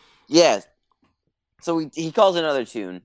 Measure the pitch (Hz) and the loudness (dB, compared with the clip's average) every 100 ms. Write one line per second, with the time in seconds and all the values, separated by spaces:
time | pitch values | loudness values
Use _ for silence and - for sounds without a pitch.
0 | _ _ - 160 156 101 - _ _ _ | _ _ 0 4 4 2 -6 _ _ _
1 | _ _ _ _ _ _ - 165 151 156 | _ _ _ _ _ _ -6 -6 -6 -10
2 | 160 226 196 175 160 135 113 117 92 92 | -6 2 2 2 -2 -4 -6 -8 -10 -12